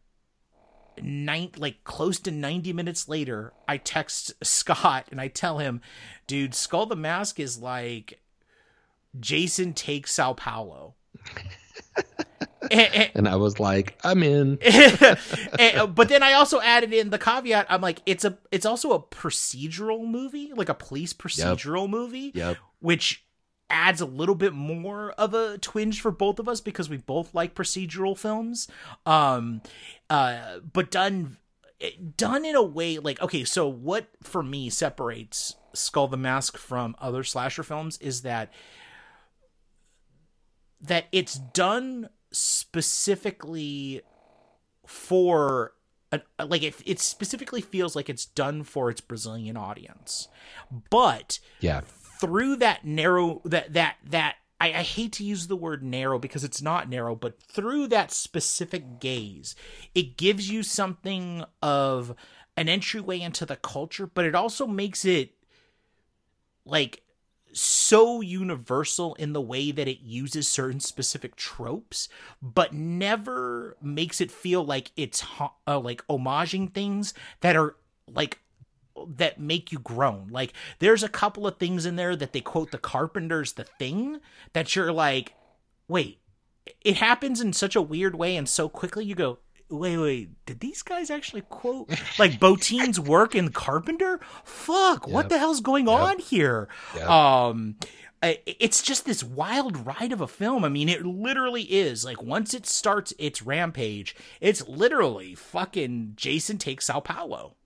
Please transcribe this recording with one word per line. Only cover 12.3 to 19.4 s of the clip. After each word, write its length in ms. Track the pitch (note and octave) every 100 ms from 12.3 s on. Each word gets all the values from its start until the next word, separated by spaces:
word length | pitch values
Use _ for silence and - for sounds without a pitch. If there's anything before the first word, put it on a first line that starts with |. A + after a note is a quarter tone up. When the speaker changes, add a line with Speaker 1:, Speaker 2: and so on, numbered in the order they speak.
| _ - _ -
Speaker 1:
And, 240 | A3 G#3+
and 160 | G#3 A3 -
Speaker 2:
And 120 | G#2
I 80 | F#2+
was 220 | G#2 G2+
like, 400 | G2+ G2 F#2+ -
"I'm 180 | E3+ F#3
in." 360 | D3+ C#3+ C3+ C#3
Speaker 1:
<laughs> 960 | A3+ A3 C#4 - C4 - - - - -
And, 180 | A#3 A3
uh, 80 | G#3
but 200 | E3+ A3+
then 140 | C#4
I 120 | C4+
also 260 | C#4 C#4+ C4+
added 320 | A3+ A#3+ A3+
in 160 | A3 G#3
the 80 | G#3
caveat. 480 | A3+ B3+ B3 G#3+ G3
I'm 120 | F#3
like, 200 | F#3 F3 -
"It's 180 | F3+
a, 140 | G#3 F#3 _
it's 120 | F#3+
also 280 | G#3+ A#3 D4+
a 80 | F#3+
procedural 1040 | - - E3 -